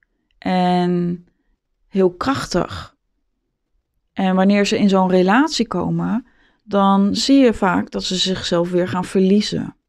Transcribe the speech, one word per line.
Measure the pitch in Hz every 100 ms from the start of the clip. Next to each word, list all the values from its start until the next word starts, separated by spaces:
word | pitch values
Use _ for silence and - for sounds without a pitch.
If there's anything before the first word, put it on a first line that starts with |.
| _ _ _ _
En | 185 185 180 180 180 175 175 175 - _ _ _ _ _ _
heel | 190 185
krachtig. | 180 262 262 - 175 - - - _ _ _ _ _ _ _ _ _ _ _ _
En | - 190
wanneer | 185 196 202 202
ze | -
in | 202
zo'n | 190 185
relatie | 185 185 226 311 311 220
komen, | 180 170 170 175 220 - _ _ _
dan | 208 202 196 196 202
zie | 190 - 277
je | 247
vaak | 214 190 180 208
dat | -
ze | - 185
zichzelf | 185 185 - 175 175
weer | 180 180
gaan | 180
verliezen. | 180 196 190 208 - 175 - -